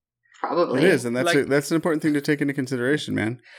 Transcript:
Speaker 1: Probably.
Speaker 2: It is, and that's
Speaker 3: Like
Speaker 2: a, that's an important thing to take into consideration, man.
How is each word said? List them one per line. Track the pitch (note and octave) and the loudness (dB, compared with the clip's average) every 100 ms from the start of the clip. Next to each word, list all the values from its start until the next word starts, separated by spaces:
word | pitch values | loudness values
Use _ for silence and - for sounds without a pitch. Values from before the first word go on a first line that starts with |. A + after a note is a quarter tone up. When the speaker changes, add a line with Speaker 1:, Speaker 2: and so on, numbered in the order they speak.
| _ _ _ - | _ _ _ -10
Speaker 1:
Probably. | - D#3+ E3 C3 | -4 0 0 2
Speaker 2:
It | F3 | 4
is, | D3 | 2
and | A#2+ | 0
that's | B2 B2+ | -2 2
Speaker 3:
Like | D3 | 2
Speaker 2:
a, | |
that's | B2 C#3 D3 | 2 0 0
an | E3 | -2
important | F3 D#3 | 0 0
thing | D#3+ | 0
to | D3 | 0
take | C#3+ C#3+ | 0 0
into | C#3+ | 0
consideration, | C#3 C3 C3 B2 D3+ - | -2 -4 -2 0 0 -2
man. | G#2 G#2 B2 _ | -4 -4 -6 _